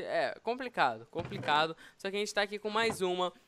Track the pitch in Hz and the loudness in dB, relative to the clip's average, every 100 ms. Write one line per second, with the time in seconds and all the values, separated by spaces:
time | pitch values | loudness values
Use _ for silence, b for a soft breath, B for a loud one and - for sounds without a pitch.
0 | 180 165 131 - - 247 254 185 139 113 | 0 0 0 -2 -4 -4 -4 2 2 0
1 | 117 165 170 - 127 147 160 160 - - | -6 -8 -6 -4 2 4 4 -2 -16 -10
2 | 196 202 208 - 202 202 214 214 226 156 | -6 -4 -2 -2 -2 -2 -2 2 2 2
3 | 185 180 180 - | 0 2 0 -4